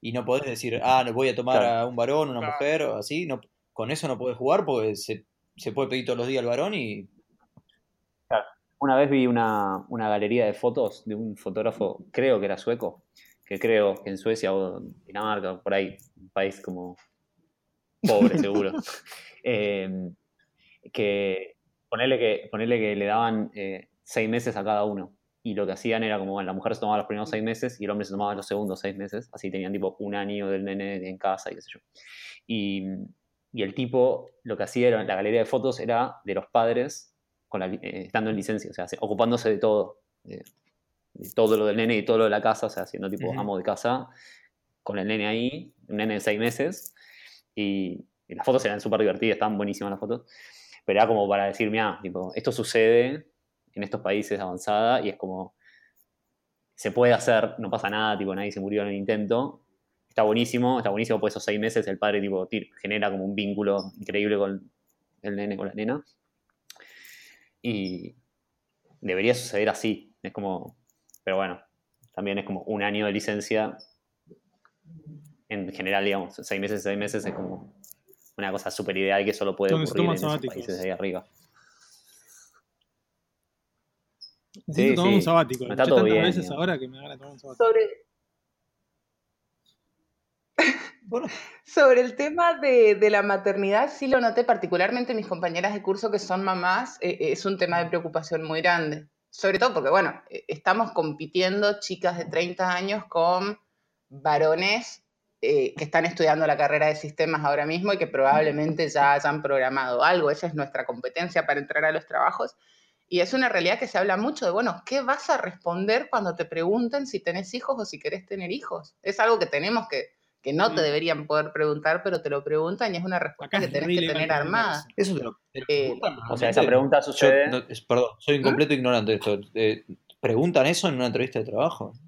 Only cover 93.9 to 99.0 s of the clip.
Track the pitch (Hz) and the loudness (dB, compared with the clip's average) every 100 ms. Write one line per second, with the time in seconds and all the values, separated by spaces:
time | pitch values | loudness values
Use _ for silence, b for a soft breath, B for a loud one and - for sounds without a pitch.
93.9 | - 269 262 233 226 240 226 175 180 190 | -2 2 2 2 2 2 2 2 0 2
94.9 | 247 247 226 202 175 175 170 190 208 202 | 0 -2 -4 -4 -4 -2 -2 -2 -2 -2
95.9 | 196 226 202 - 185 196 190 180 190 254 | -2 0 -2 -2 -2 0 0 0 0 -2
96.9 | - 180 180 156 - 196 190 175 170 170 | -6 -4 -2 -2 -2 -2 -2 0 0 0
97.9 | 175 165 156 156 165 160 156 175 170 156 | -2 -2 -6 -4 -6 -4 0 2 2 0
98.9 | 151 | -6